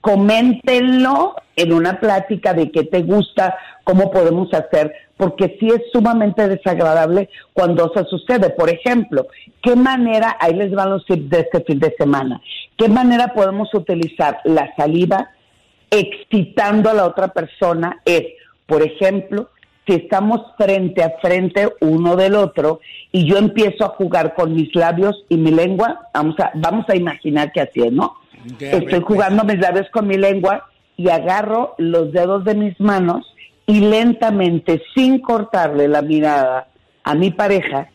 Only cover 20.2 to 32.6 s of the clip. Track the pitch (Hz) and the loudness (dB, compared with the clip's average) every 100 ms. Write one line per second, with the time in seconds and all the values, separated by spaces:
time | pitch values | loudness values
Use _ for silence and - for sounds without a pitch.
20.2 | 208 233 - _ 196 196 180 180 165 165 | 0 -2 -6 _ 0 0 -2 -2 -2 -2
21.2 | 180 180 185 190 208 - 160 160 170 180 | -2 0 0 0 -2 0 0 2 2 2
22.2 | 190 208 196 - 147 160 - - - 185 | 2 2 0 0 -2 -2 -10 -20 -6 -2
23.2 | 156 196 208 220 214 - 202 - 185 175 | 2 2 2 2 0 0 -6 -4 -2 0
24.2 | 160 - 165 160 151 175 165 170 196 202 | -2 -2 -2 0 0 0 0 2 0 -2
25.2 | - 170 160 160 180 190 233 - - 135 | -2 0 4 2 2 0 -2 -4 -8 -4
26.2 | 151 156 170 156 165 208 - 190 175 143 | -4 -2 -4 -2 -4 -4 0 -2 -2 -6
27.2 | 156 147 147 165 139 - 120 131 - - | -4 -2 -2 -4 -4 0 0 0 -2 -8
28.2 | _ _ 117 123 139 190 - 175 170 208 | _ _ -20 -14 -4 -2 0 -2 0 0
29.2 | 196 202 214 202 185 180 196 233 208 190 | 2 0 0 0 0 0 -2 -4 -2 0
30.2 | 196 196 185 202 - _ _ - 175 165 | 0 2 0 -2 -8 _ _ -4 0 0
31.2 | 175 190 208 220 247 - 165 170 160 175 | 0 -2 -2 -4 -4 -4 0 0 0 0
32.2 | 180 196 190 208 | 0 0 -2 -2